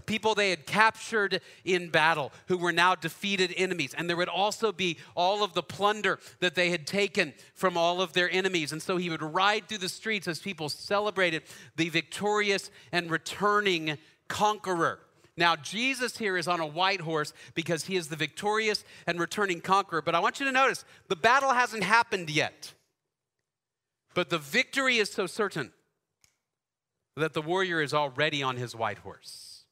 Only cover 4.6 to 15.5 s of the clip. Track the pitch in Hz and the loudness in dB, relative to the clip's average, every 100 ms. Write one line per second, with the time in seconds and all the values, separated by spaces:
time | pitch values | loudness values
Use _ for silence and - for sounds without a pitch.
4.6 | 226 175 185 156 - - 180 208 208 170 | -2 0 -2 -4 -6 0 2 2 0 -2
5.6 | - 151 202 214 196 156 - - 175 185 | -6 0 0 2 -2 -2 -8 -4 -2 2
6.6 | 175 175 143 196 202 202 160 - - - | 0 0 -2 0 0 0 -2 -4 -20 -2
7.6 | 185 175 170 180 180 185 175 180 190 180 | 0 2 2 2 0 0 2 2 0 0
8.6 | 143 156 - 180 175 160 156 170 196 220 | -2 -6 -2 -2 -2 -4 -2 2 2 2
9.6 | 190 214 180 - 220 214 180 151 196 160 | -4 -8 -8 -6 -4 -4 -4 -8 -8 -8
10.6 | 151 - - 202 208 185 180 160 - - | -8 -8 -2 0 0 0 0 0 -8 -20
11.6 | - - 165 160 151 - 202 208 208 196 | -8 -4 0 -2 -4 -4 0 0 2 0
12.6 | - - - 175 170 160 - - 208 208 | -4 -16 -6 -4 -2 -4 -4 -2 2 2
13.6 | 202 170 156 147 - _ - - 214 208 | 2 0 -2 -6 -10 _ -8 0 0 0
14.6 | 185 175 147 92 _ _ _ - 170 | -2 0 0 -2 _ _ _ 2 2